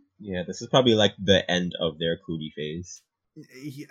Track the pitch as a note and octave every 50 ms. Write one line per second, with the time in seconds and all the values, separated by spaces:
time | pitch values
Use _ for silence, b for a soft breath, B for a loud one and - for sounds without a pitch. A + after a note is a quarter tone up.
0 | _ _ _ - G#2+ G2+ F#2 F2+ F2 F#2 F#2 - A#2 - - C3+ B2+ A#2+ A2 G#2+
1 | G#2 G2+ - - F#2 G2 F#2+ F2 - - F2 F2+ F2+ F2 - - D#2+ D#2+ D2+ D#2
2 | E2+ E2 E2+ E2+ - - E2 D#2 D2+ D2+ - D2 D2+ D2+ D#2 F2 F2+ - - -
3 | _ _ _ _ _ _ - D#3 C#3+ - B2 C3 C#3 D3 B2+ C#3+ C3+ -